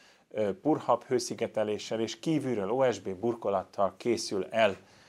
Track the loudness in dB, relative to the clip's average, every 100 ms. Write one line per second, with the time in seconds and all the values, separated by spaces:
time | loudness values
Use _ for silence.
0 | -20 _ _ -2 0 0 0 0 2 0
1 | 2 -2 0 -4 -4 -2 -2 -2 -4 -4
2 | -4 -4 0 0 0 -2 0 2 2 0
3 | -4 -4 -2 -2 0 0 -2 0 0 0
4 | 0 0 0 -4 -2 2 2 2 -10 -20